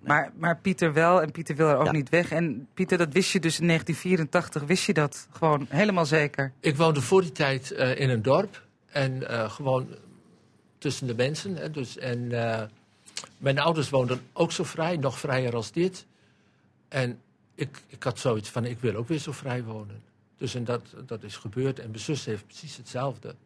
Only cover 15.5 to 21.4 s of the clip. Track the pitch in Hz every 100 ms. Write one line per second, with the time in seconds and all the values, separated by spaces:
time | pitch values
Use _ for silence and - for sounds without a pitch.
15.5 | 117 107 165 185 180 - _ _ _ _
16.5 | _ _ _ _ 139 123 120 _ _ _
17.5 | - 143 - - - 131 - 131 107 101
18.5 | 123 120 120 120 104 117 156 151 135 139
19.5 | 123 113 107 104 104 - _ _ - 123
20.5 | 127 117 120 - - 131 110 104 -